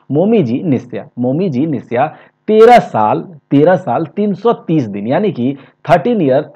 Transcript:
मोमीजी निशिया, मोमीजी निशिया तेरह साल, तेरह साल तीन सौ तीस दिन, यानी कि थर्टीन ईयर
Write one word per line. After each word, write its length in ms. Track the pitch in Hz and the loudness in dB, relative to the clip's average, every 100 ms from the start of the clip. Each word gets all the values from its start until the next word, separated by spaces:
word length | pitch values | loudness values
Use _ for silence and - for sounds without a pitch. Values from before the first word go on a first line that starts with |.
| - | -6
मोमीजी 520 | 143 202 226 127 135 | -2 0 0 0 -4
निशिया, 440 | 180 120 - 104 - - | -2 -4 -4 -14 -12 -6
मोमीजी 460 | 123 147 196 123 160 | -4 -2 -4 -4 -4
निशिया 420 | 120 - 120 151 - - _ - | -6 -6 -4 -4 -6 -20 _ 0
तेरह 320 | 220 226 233 | 4 6 6
साल, 420 | - - 107 - - 160 _ | 4 0 0 -2 -6 -18 _
तेरह 240 | 139 156 185 | 2 4 2
साल 300 | 127 123 160 | -2 -6 -4
तीन 280 | - 208 | -4 -4
सौ 200 | 185 233 | -2 -2
तीस 340 | 226 - 160 110 | -2 -2 -2 -2
दिन, 200 | 101 107 | -6 -4
यानी 240 | 151 190 | -2 -2
कि 260 | - 127 139 - _ - | -2 -4 -6 -14 _ -2
थर्टीन 320 | 175 240 226 | 0 0 0
ईयर 280 | 143 135 156 | 0 0 -2